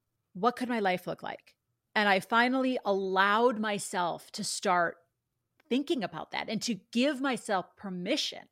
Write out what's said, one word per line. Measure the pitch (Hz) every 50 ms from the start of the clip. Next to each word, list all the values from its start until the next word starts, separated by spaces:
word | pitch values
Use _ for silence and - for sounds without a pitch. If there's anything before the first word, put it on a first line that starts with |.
| _ _ _ _ _ _ -
what | 180 190 240 240
could | - 254 233
my | 247 226
life | 202 185 180 180 -
look | 170 160 - -
like? | - - - _ _ _ _ _ _ _ _ _ _ -
And | 220 208 208
I | 190 190
finally | - - 233 226 240 247 254 262 262 254 254 - -
allowed | 202 202 196 196 190 190 190 196 202 202 220 240 254 240 214
myself | 214 214 208 196 - - - 185 180 165 156 156 - - -
to | - 202
start | - - - - 202 180 175 170 165 - _ _ _ _ _ _ _ _ _ _ _ _ _ _ -
thinking | 233 269 285 - 339 254 185
about | 170 - 156 - -
that | - - 151 147
and | 220 208 -
to | 240 220 185 - -
give | - 233 254 294 302 247
myself | 269 277 247 - - - 202 185 175 - _
permission | - - 196 185 180 180 196 302 277 - - - - - _